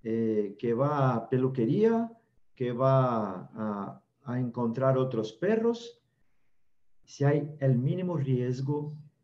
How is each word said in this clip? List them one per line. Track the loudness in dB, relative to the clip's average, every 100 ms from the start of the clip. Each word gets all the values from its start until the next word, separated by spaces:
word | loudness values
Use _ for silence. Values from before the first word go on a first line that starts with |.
eh, | -2 0 2 0 0 -4
que | -2
va | 2 2 2 2 0
a | -2
peluquería, | 0 0 0 0 4 4 2 -2 -10 _ _ _ _
que | -6
va | 2 4 6 4 0 -2 -6 -12
a, | -8 -6 -4 -8 -12 _ _
a | -8 -4
encontrar | -4 -2 -4 0 2 2
otros | 0 -2 -4
perros. | -4 0 2 0 -2 -8 -20 _ _ _ _ _ _ _ _ _ -20
Si | -20 0 2
hay | 2 -2 -2
el | 0 2
mínimo | 0 -2 -2 -2
riesgo | 0 0 0 -4 -4 -4 -6 -12 -18 _